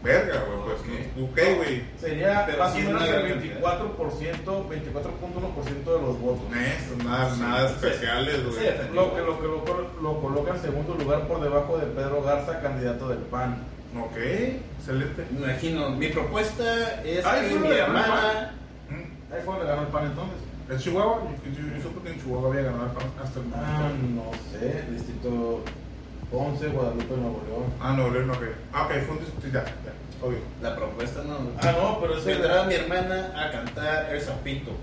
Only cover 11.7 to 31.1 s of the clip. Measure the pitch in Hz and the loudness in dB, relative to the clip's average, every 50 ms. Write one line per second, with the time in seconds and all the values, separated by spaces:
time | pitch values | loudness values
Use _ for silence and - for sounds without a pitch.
11.7 | 165 160 147 131 127 135 139 139 143 147 139 139 143 143 - - - - - 139 | 2 2 2 0 0 -2 0 2 2 2 4 4 2 2 2 -2 -2 -2 -2 -2
12.7 | 131 127 123 120 120 120 131 127 120 - - - 127 127 127 123 120 - - - | -2 0 0 0 0 0 -2 -2 -2 -2 -4 -4 -2 -2 0 0 -2 -4 -6 -10
13.7 | - - - - 120 120 - - - 113 120 135 185 208 247 262 254 - - - | -12 -12 -12 -10 -6 -6 -6 -4 -4 -2 0 0 2 2 0 0 -2 -4 -8 -8
14.7 | - - - 135 131 131 143 - - 170 - - - 135 139 131 127 - 160 165 | -10 -10 -4 -2 0 0 0 0 -2 -6 -4 -4 -4 -2 0 0 0 0 0 0
15.7 | 160 147 143 135 131 127 151 156 151 160 - - - 214 214 214 - - 233 226 | 0 0 0 0 0 0 0 0 2 0 0 2 2 0 0 0 0 0 2 2
16.7 | 233 233 226 226 - - 147 156 170 180 175 180 - - - 196 202 - - 320 | 2 2 2 0 -2 -4 -2 0 0 2 2 4 4 4 4 4 2 4 6 6
17.7 | 277 - - - 226 240 233 220 220 220 220 220 220 220 220 - - - - - | 6 6 6 4 4 4 4 4 4 4 4 4 2 0 -2 -6 -8 -12 -12 -14
18.7 | - - - - 139 - - - - - - - 127 127 - 185 190 190 165 147 | -14 -16 -10 -10 -10 -8 -8 -12 -14 -14 -12 -8 -8 -6 -4 -4 -4 -2 0 0
19.7 | 147 147 151 143 - 147 151 143 - - 190 190 - - - - - - - - | 0 0 0 0 0 0 0 0 -2 -4 -4 -6 -6 -8 -8 -10 -10 -10 -6 -4
20.7 | 135 131 - 180 170 190 208 226 220 - - 143 139 131 - 139 139 135 151 151 | -4 -2 0 2 4 4 4 4 4 2 0 -4 -6 -6 -6 -6 -6 -4 -4 -6
21.7 | 143 143 - - - - - 170 143 135 131 127 123 123 131 131 135 139 135 127 | -4 -4 -6 -6 -8 -8 -8 -8 -8 -6 -4 -2 -2 2 2 2 2 2 2 0
22.7 | 120 120 123 123 123 127 131 131 - - 135 131 - 127 123 120 120 143 147 151 | 0 -2 -2 -2 -4 -4 -4 -6 -6 -6 -8 -6 -6 -6 -6 -4 -4 -2 -2 0
23.7 | 147 151 151 147 143 135 127 123 120 117 113 - - - - - 104 104 113 135 | 0 2 2 0 0 0 0 0 0 -2 -4 -4 -6 -8 -8 -8 -6 -2 -2 0
24.7 | 147 - - 120 120 120 - - - - 120 123 120 117 117 117 117 117 110 - | 0 -2 -4 -6 -6 -6 -6 -6 -6 -4 -2 -2 0 0 0 0 -2 -2 -4 -8
25.7 | - - - - - - - - - - - - 123 127 139 147 139 143 147 151 | -8 -10 -12 -12 -12 -12 -14 -12 -12 -12 -8 -4 -2 0 0 0 0 -2 -2 0
26.7 | 135 131 123 117 117 120 117 - 131 127 120 117 113 - - - 110 120 127 127 | 0 2 0 0 0 -2 -2 -2 -2 -2 0 -2 -2 -4 -6 -6 -4 -2 -2 -2
27.7 | - - 127 127 135 135 127 120 123 127 131 131 127 120 117 113 113 - - - | -2 -2 0 2 2 4 4 4 2 2 2 2 0 -2 -2 -6 -6 -8 -10 -4
28.7 | - 147 156 - 156 135 - - 156 151 165 - - - - 135 127 123 - - | -2 0 0 2 2 0 0 -2 -4 -4 -6 -6 -6 -6 -4 -2 -2 -2 -2 -2
29.7 | - - - - - - - - - - 127 127 120 107 - - - - 120 113 | -6 -8 -10 -10 -10 -10 -12 -12 -10 -4 -2 -2 -2 -2 -4 -8 -8 -4 -4 -4
30.7 | 117 - - - - 113 120 127 | -2 -2 -4 -4 -4 -4 -6 -4